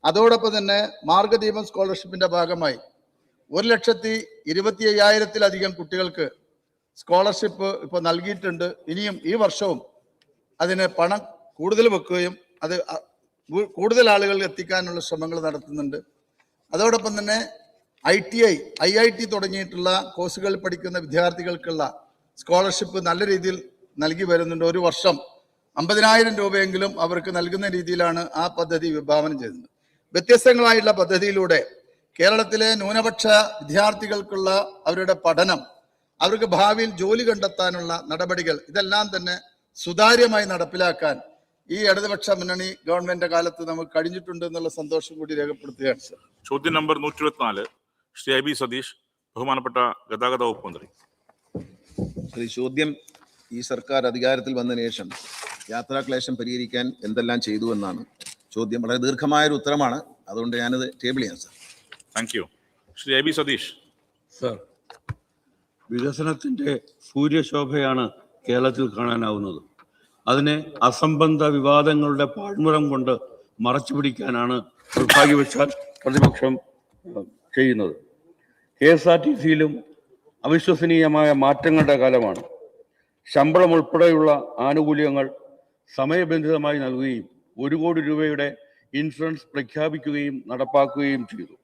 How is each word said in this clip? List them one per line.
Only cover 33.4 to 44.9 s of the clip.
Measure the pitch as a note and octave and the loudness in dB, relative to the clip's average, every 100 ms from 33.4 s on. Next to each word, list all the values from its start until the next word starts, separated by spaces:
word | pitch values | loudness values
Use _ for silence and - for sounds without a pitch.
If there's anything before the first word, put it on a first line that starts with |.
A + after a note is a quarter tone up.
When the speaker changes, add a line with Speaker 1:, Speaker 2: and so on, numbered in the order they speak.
| G#3+ - D3 E3+ G#3 G#3 G#3+ G#3 G3 G3 F#3+ F#3+ G3+ - - | 4 -6 -2 2 2 0 -6 -6 -6 -4 0 0 -2 -6 -4
Speaker 1:
അവരുടെ | F3 F#3+ F#3+ | -2 0 0
പഠനം, | E3 D#3+ F#3+ E3 - _ _ _ _ _ | 2 2 2 0 -6 _ _ _ _ _
അവർക്ക് | F3 G#3+ | 0 0
ഭാവിയിൽ | G#3+ F3+ G3+ G#3+ A3+ | 0 4 4 2 -2
ജോലി | F3+ F#3+ A3+ A#3 | -4 0 0 0
കണ്ടെത്താനുള്ള | G#3 G3 - F3+ F3+ E3+ E3+ - | 0 -4 -2 -4 -2 -6 -8 -8
നടപടികൾ, | D#3+ F3+ F3+ E3 D3 - | -6 -4 -2 -2 -4 -4
ഇതെല്ലാം | G3+ G3 G#3 G#3 F#3+ | -4 -2 -2 -2 -6
തന്നെ | F3+ F3+ _ _ _ | -8 -10 _ _ _
സുതാര്യമായി | - F3 F3 A3 A#3+ A#3+ G#3+ | -14 -8 2 4 6 4 2
നടപ്പിലാക്കാൻ | G3+ F3+ E3 F#3 F3+ E3 D#3 C3 - _ _ _ _ | -2 -4 -6 -2 -2 0 -4 -4 -10 _ _ _ _
ഈ | F3+ | -2
ഇടതുപക്ഷ | G#3 F#3+ G#3 G3+ - | 2 2 0 -6 -2
മുന്നണി | F#3+ F3+ F3+ F#3 F#3 D3+ | -2 -2 -6 -6 -10 -4
ഗവൺമെന്റിന്റെ | F3 F3+ F3+ F3 | -2 -2 -4 -2
കാലത്ത് | E3+ E3+ E3+ E3 | 0 -2 -6 -10
നമുക്ക് | E3 D#3+ D#3+ | -8 -4 -4
കഴിഞ്ഞിട്ടുണ്ട് | E3 F3+ F3 E3+ | -4 -8 -12 -10
എന്നുള്ള | E3+ E3 E3 | -10 -8 -8
സന്തോഷം | D#3+ D3+ | -8 -4